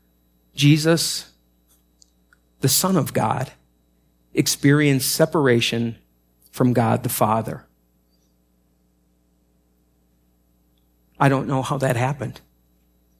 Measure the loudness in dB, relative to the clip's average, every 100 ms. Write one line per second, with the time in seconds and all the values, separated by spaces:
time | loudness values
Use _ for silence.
0 | _ _ _ _ _ 0 4 4 2 0
1 | -2 -8 -12 _ _ _ _ _ _ _
2 | _ _ _ _ _ _ -2 0 0 0
3 | -2 -2 -2 -4 -6 -14 _ _ _ _
4 | _ _ _ -4 -2 0 2 4 2 0
5 | -2 0 0 2 2 2 0 -4 -6 -8
6 | _ _ _ _ _ -2 0 2 0 0
7 | -2 -2 -2 -2 -6 -12 -16 _ _ _
8 | _ _ _ _ _ _ _ _ _ _
9 | _ _ _ _ _ _ _ _ _ _
10 | _ _ _ _ _ _ _ _ _ _
11 | _ 2 2 2 0 -4 -4 -2 -2 0
12 | -2 -4 -8 -12 _ _ _ _ _ _
13 | _ _